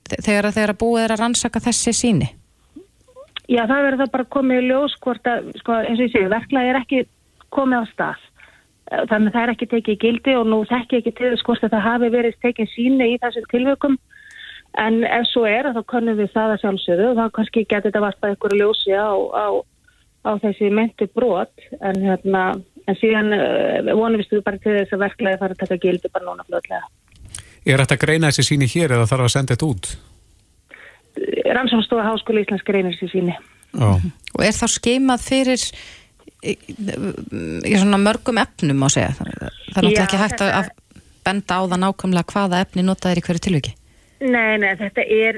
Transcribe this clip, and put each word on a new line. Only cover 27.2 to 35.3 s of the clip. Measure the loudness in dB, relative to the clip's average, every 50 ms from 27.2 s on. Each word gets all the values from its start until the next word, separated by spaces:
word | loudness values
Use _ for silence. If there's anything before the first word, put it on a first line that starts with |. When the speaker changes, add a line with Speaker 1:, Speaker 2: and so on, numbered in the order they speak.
| -20 -18 -18 -18 -18 -20 -18 -6
Speaker 3:
Er | 0 2 2 2
hægt | 4 2 0
að | 0
greina | 2 0 2 2 2 2
þessi | 2 2 0 0
sýni | 2 2 0 0
hér | 0 0 2 2 2
eða | 2 2 2
þarf | 2 2 2
að | 2 2
senda | 0 0 0 0
þetta | 0 0 -2
út? | -2 -4 -6 -10 -12 -12 -16 -20 -20 _ _ _ _ _ _ _ _ _ _ _ -20 -20 -20 -20 -20 _ _ _ -10 -8 -6 -4 -2 -2 0
Speaker 2:
Rannsóknarstofa | 0 0 0 0 0 0 0 0 0 0 0 0
Háskóla | -2 -2 -4 -2 -2 0 0 0
Íslands | -2 -4 -4 -2
greinir | -2 -2 0 0 -2 -4
þessi | -6 -8 -4
sýni. | -2 -2 -2 -2 -4 -6 -10 -20 _ _ _ _ -4
Speaker 3:
Já. | 0 2 2 4 2 0 -2 -6 -8 -16 -10 -4
Speaker 1:
Og | -2 0
er | 0 0
þá | 0 -2 -2
skimað | -2 -2 0 0 2 2 2 2 2 0 0
fyrir | 0